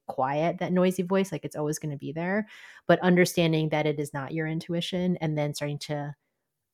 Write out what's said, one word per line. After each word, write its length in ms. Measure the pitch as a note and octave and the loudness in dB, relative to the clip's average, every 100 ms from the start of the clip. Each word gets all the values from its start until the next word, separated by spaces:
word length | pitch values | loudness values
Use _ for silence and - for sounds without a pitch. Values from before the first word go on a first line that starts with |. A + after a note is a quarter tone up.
| - | -8
quiet 520 | - C3 D3+ E3+ F3 | -2 0 0 0 -2
that 140 | E3 | 0
noisy 300 | F3+ F#3 F#3 | 2 2 0
voice, 280 | F3 F#3+ F#3+ | 0 0 0
like, 140 | D3+ | -4
it's 120 | D3+ - | -8 -4
always 220 | D3+ D#3 | -4 -4
gonna 180 | D3+ C#3+ | -6 -8
be 140 | C#3 | -8
there, 360 | D#3 F3+ G#3 G#3+ - - - - | -6 -2 -2 -4 -12 -20 -4 2
but 100 | E3+ | 4
understanding 680 | F3+ F3+ F3 - E3 D#3 D#3 | 6 6 6 4 4 4 2
that 180 | D3+ D3+ | 2 0
it 140 | D3 | 0
is 120 | C#3+ | -4
not 180 | C#3+ C3 | -6 -6
your 140 | D#3+ D#3 | -4 -2
intuition 680 | D#3+ - E3+ - F3+ F3+ F3 | -4 -4 -4 -2 -2 0 0
and 200 | D#3 D3+ | 0 0
then 160 | D3 | -2
starting 240 | C#3+ D3 D3 | -2 -6 -6
to 340 | - D3 D3 - _ _ _ _ _ | -6 -6 -6 -12 _ _ _ _ _